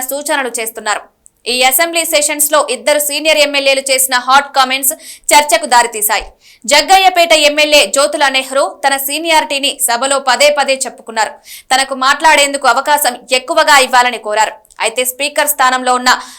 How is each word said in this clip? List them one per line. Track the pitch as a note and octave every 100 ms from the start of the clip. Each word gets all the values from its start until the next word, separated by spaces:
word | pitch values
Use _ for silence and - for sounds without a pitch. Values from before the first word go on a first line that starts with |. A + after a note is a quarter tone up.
| C4
సూచనలు | C#4 D4 D4 C4 A#3+
చేస్తున్నారు. | A3+ - G#3+ G3 - _ _ _ -
ఈ | B3 B3+
అసెంబ్లీ | C4+ E4+ E4+ D#4+
సెషన్స్ | D#4 D4 D4 D4
లో | D4+ C#4+ B3
ఇద్దరు | A#3 D4 D4
సీనియర్ | D4 D4+ D4+ C#4+
ఎమ్మెల్యేలు | C#4+ C#4 C4+ C4+
చేసిన | C4 C4 B3+ B3
హాట్ | C4+ C#4 C#4
కామెంట్స్ | B3+ C4+ C#4 D#4 - - -
చర్చకు | D4+ D4 E4 D4+ A#3+
దారితీశాయి. | A#3 A3+ G3+ G3+ - _ _ _ G#3+
జగ్గయ్యపేట | D4 D4+ F#4+ F#4+ F4+ E4+ D#4 D4
ఎమ్మెల్యే | D4 D4+ D4 G3+
జ్యోతుల | B3 D4 D4+ C#4 C4
నెహ్రూ | C4 C4 E4+ -
తన | C#4+ C#4 C4+
సీనియారిటీని | D4+ E4 D#4 D4+ C#4 C#4 - -
సభలో | A#3 C4+ C#4 C4+
పదే | A#3 D4 D4
పదే | C4+ C4+
చెప్పుకున్నారు. | - - - A3 G#3+ - - - -
తనకు | C4 C4+ C4 C4
మాట్లాడేందుకు | C#4+ D#4+ D4 C#4+ C#4 C4
అవకాశం | B3 C#4+ D4 D4 B3 - B3+
ఎక్కువగా | C4 D#4+ D4+ C#4+ C4
ఇవ్వాలని | B3+ B3 A3+ A3
కోరారు. | G#3+ A3 - _ -
అయితే | G3+ A3+ B3+
స్పీకర్ | B3+ C#4+ D4 D4
స్థానంలో | C#4+ B3+ B3+ B3+ B3
ఉన్న | B3+ A#3 -